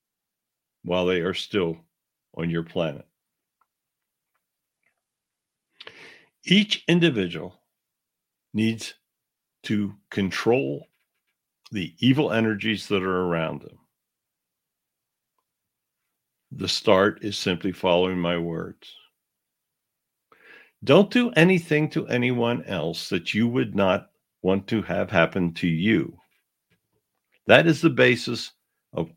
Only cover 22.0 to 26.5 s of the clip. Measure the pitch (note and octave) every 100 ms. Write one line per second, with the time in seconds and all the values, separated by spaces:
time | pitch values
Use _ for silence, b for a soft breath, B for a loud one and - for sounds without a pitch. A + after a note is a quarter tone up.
22 | - A#2+ B2 B2 A#2 A#2+ - F2+ D#2+ E2+
23 | - F#2 - G#2+ A#2 B2+ A2+ F#2+ F#2+ G2
24 | - _ _ _ F2+ G2 G2+ A2+ F#2 F#2
25 | F#2+ F#2+ E2 G2 F2 E2 F2 D#2+ G2+ G2+
26 | C2 - _ _ _